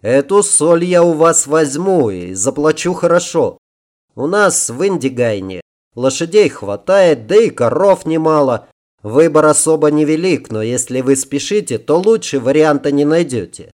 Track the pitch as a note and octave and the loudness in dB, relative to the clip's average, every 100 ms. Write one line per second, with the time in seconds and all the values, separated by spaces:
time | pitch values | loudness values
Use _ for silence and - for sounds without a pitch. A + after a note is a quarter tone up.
0 | G#2+ C3 C#4 G3+ G3+ - D#3 E3+ F3+ F3+ | 0 0 2 2 2 0 2 2 2 2
1 | F3 D#3 E3 D#3+ C3+ D#3 D3+ C#3 F#3 F#3 | 2 4 2 2 0 0 0 -2 -2 0
2 | A#2+ F#2+ F2 F#2+ A#2+ D3+ D3+ D#3 F3 F3+ | 0 -4 -10 -6 -6 -2 -2 -2 -4 -2
3 | E3+ F3 F3 E3+ A2+ - _ _ _ _ | 0 0 -2 -2 -2 -4 _ _ _ _
4 | _ - C#3 G3+ G3 - - A#2+ F#3+ F3+ | _ -8 -4 0 0 0 -6 -4 -4 -2
5 | C3 B2 A#2+ G#2 F#2+ F#2 - _ _ - | -4 -2 -2 -2 -8 -12 -16 _ _ -4
6 | C3 C3 E3 G3+ F3+ - G2 G2+ - G3 | -4 -2 0 2 2 0 -8 -8 0 2
7 | F3+ C#3 A2 G3 A3+ - A#2 D3+ F#3+ F3+ | 4 2 2 2 2 0 -2 2 2 2
8 | E3 E3 D#3+ D#3 C#3 A2+ - _ _ _ | 0 -2 0 2 2 -2 -6 _ _ _
9 | G#2 B2 E3 D3+ D#3 D3 - D#3 D3+ D3+ | -4 2 4 4 4 2 2 2 2 2
10 | D3+ D#3 F#3 D#3 - A2 A2 B2 - B2+ | 0 0 0 -2 -4 -6 -4 -4 -4 -4
11 | C3 C3+ - C#3 - G#3 F#3+ A2+ - D#3 | 0 0 -2 -8 -2 -4 -4 -8 -2 0
12 | F#3+ A3+ - C#3 A#2 D3 D3+ C#3+ D3 C#3+ | 2 0 0 -4 0 2 2 2 0 0
13 | D3 E3 F3 A#2+ F2 - E2+ _ | 0 0 0 -4 -8 -14 -20 _